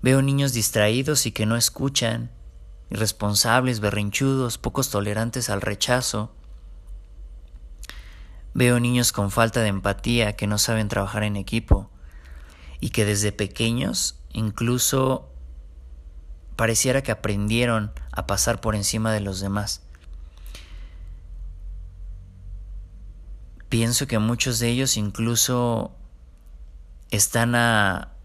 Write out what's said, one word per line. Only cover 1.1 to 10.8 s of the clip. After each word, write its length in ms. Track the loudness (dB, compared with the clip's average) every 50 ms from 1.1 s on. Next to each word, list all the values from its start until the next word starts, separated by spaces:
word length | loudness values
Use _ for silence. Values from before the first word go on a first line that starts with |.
| 2 2 2
y 60 | 0
que 160 | 0 0 2
no 80 | 2 2
escuchan, 720 | 2 2 0 0 0 -2 0 0 0 0 0 -2 -2 -6 -8 -10 -14 -18 -18 -18 -18 -18 -18 -18 -18 -12 -8
irresponsables, 880 | -2 -2 0 -2 -2 -2 0 2 2 4 4 6 6 4 4 4 0 2
berrinchudos, 800 | 2 0 2 2 -2 0 0 2 2 2 4 2 2 0 -2 -2
pocos 320 | -4 -2 0 0 -2 0
tolerantes 580 | 0 0 0 0 0 0 0 -2 -2 -4 -2 -2
al 120 | -2 -2
rechazo. 760 | 0 -2 -2 -2 2 2 2 2 2 0 -2 -2 -4 -4 -8 -16 -18 -18 -18 -18 -18 -18 -18 -18 -14 -14 -14 -14 -14 -18 -18 -16 -16 -16 -16 -16 -18 -18 -18 -18 -16 -16 -16 -16 -14 -14 -14 -16 -16 -16 -16 -18 -18 -16 -16 -16 -16 -6 2
Veo 260 | 4 6 6 6 6
niños 320 | 4 4 4 4 2 2
con 200 | 2 2 0 0
falta 300 | 4 4 4 4 4 2
de 80 | 2 2
empatía, 680 | 2 2 0 0 -2 0 0 2 2 4 4 2 0
que 100 | 0 0
no 140 | 0 2 2
saben 280 | 2 2 2 0